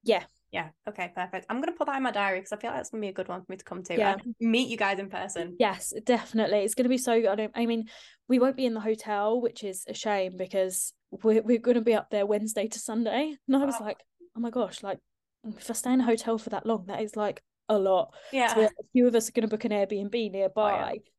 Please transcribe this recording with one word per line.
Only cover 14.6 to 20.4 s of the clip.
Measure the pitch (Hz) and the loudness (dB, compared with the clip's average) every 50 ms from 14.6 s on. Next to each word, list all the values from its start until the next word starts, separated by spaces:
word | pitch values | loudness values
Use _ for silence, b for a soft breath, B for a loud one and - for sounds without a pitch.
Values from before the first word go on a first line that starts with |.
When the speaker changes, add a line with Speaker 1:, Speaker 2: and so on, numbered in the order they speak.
| 220 190 - - - | -2 -2 -4 -10 -8
Speaker 1:
like, | 196 185 - _ _ _ _ _ _ _ _ - | -8 -8 -8 _ _ _ _ _ _ _ _ -14
if | 220 214 - - - | -14 -14 -12 -10 -8
I | 226 | -8
stay | - - 247 | -4 0 2
in | 254 262 | 4 4
a | 247 | 4
hotel | 240 226 226 - 233 226 220 | 4 2 2 0 -2 -2 -2
for | - 220 | -4 -6
that | - 190 - | -8 -4 -2
long, | 220 226 202 180 | -2 -2 -2 -2
that | 190 196 - | -8 -6 -6
is, | 220 208 - | -6 -6 -4
like, | 220 208 202 - - _ _ _ _ _ - | -2 -2 -2 -4 -6 _ _ _ _ _ 2
a | 214 208 | 2 4
lot." | 196 190 190 180 - - B B B B | 6 4 4 4 2 0 B B B B
Speaker 2:
Yeah. | - 262 240 226 226 | 0 2 2 4 4
Speaker 1:
So | 220 | 4
a | 220 214 - - - _ | 4 4 2 -4 -18 _
few | _ 254 247 247 | _ 6 6 6
of | 233 | 6
us | 233 220 - | 4 0 2
are | |
gonna | _ 240 220 214 | _ -2 0 0
book | 214 214 - | -2 -2 -2
an | 220 | 0
Airbnb | 214 202 196 196 214 196 202 202 208 240 220 208 | 2 2 0 0 0 -4 -4 -4 -2 -2 -4 -4
nearby, | 185 196 | -2 -2